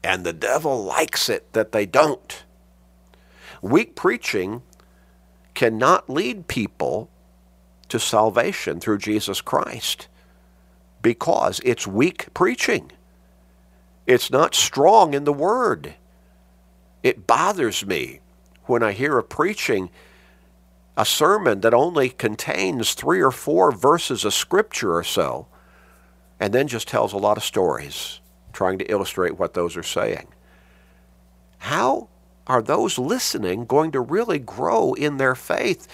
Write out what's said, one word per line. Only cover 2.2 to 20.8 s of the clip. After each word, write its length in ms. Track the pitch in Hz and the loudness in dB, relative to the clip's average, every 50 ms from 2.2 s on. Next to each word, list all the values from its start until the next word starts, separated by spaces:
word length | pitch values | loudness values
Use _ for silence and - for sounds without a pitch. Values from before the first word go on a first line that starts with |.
| _ _ - - - _ _ _ _ _ _ _ _ _ _ _ _ _ _ _ _ _ _ - - - - - | _ _ -20 -20 -20 _ _ _ _ _ _ _ _ _ _ _ _ _ _ _ _ _ _ -20 -20 -20 -20 -12
Weak 340 | - 95 254 180 233 - - | -2 4 4 4 4 2 -8
preaching 640 | - - 185 226 - - - - 104 90 95 107 120 - _ _ _ - _ _ _ _ _ _ _ _ _ _ _ _ _ _ | -2 0 0 0 0 -4 -4 -2 -2 -2 -2 -6 -10 -12 _ _ _ -20 _ _ _ _ _ _ _ _ _ _ _ _ _ _
cannot 520 | - - 117 113 107 123 143 180 - - - | 2 2 2 2 4 4 6 6 4 2 -2
lead 400 | 131 151 202 247 247 202 165 _ | -4 -4 -2 -4 -6 -8 -10 _
people 640 | - 123 107 92 _ _ - 64 71 101 - - _ _ _ _ _ _ _ _ _ _ _ _ _ _ - _ | -4 -4 -4 -4 _ _ -4 -4 -4 -4 -6 -10 _ _ _ _ _ _ _ _ _ _ _ _ _ _ -14 _
to 100 | - 113 | -4 -2
salvation 800 | - - - 107 107 113 95 120 117 90 196 - - - 78 85 | -2 2 4 4 4 6 4 2 2 2 0 -4 -6 -6 -6 -4
through 200 | - - 107 101 | -2 -2 -2 -2
Jesus 420 | - 107 107 107 104 - 95 - | 0 -2 -2 -2 -2 -2 -6 -6
Christ 680 | - - - 147 - - - 117 - - - - - - _ _ _ _ _ _ _ _ _ _ _ _ _ _ _ _ _ _ | -4 -2 0 0 0 -2 -8 -8 -6 -6 -6 -6 -10 -20 _ _ _ _ _ _ _ _ _ _ _ _ _ _ _ _ _ _
because 580 | - 117 120 - - 165 - - - - 95 - - | 0 0 0 0 -2 -2 0 0 0 -2 -2 -2 -2
it's 220 | 123 117 - - 104 | -2 -2 -2 -4 -6
weak 460 | 95 104 135 - - _ - - _ | 0 0 0 0 0 _ -14 -12 _
preaching. 560 | - 180 202 247 - - - 233 156 - - - _ _ _ _ _ _ _ _ _ _ _ _ _ _ _ _ _ _ _ _ _ _ | 0 0 0 0 -2 -2 -2 -2 -2 -4 -8 -20 _ _ _ _ _ _ _ _ _ _ _ _ _ _ _ _ _ _ _ _ _ _
It's 240 | - 127 120 - - | 4 4 4 4 2
not 240 | - 131 156 - - | 2 2 2 4 2
strong 640 | - - - - 131 143 175 214 226 190 156 139 | 0 0 0 0 4 6 6 8 8 6 6 2
in 80 | 143 143 | 0 0
the 100 | 147 147 | 0 0
word. 600 | 139 147 185 220 254 247 208 123 82 - - - _ _ _ _ _ _ _ _ _ _ _ _ _ _ _ _ _ _ _ _ _ | 0 0 0 0 2 0 0 -2 -2 -6 -16 -18 _ _ _ _ _ _ _ _ _ _ _ _ _ _ _ _ _ _ _ _ _
It 240 | - 127 - - 95 | 0 0 0 0 2
bothers 580 | - 117 127 165 190 208 185 143 113 101 - - | 2 2 2 4 0 0 0 -2 -2 -2 -4 -4
me 360 | 98 95 76 64 - 65 - _ _ _ _ _ _ _ _ _ | -4 -4 -4 -4 -6 -10 -20 _ _ _ _ _ _ _ _ _
when 180 | - 127 117 117 | 0 0 2 2
I 80 | 107 | 0
hear 260 | 98 98 131 147 147 123 | 0 -2 -2 0 0 0
a 60 | 110 | -2
preaching, 680 | - - - 151 190 214 - - - 120 98 92 90 _ - - - - - _ _ _ _ _ _ _ _ _ _ _ _ | -2 -2 -2 -2 -2 -2 -4 -2 -2 -2 -2 -2 -6 _ -20 -20 -20 -20 -20 _ _ _ _ _ _ _ _ _ _ _ _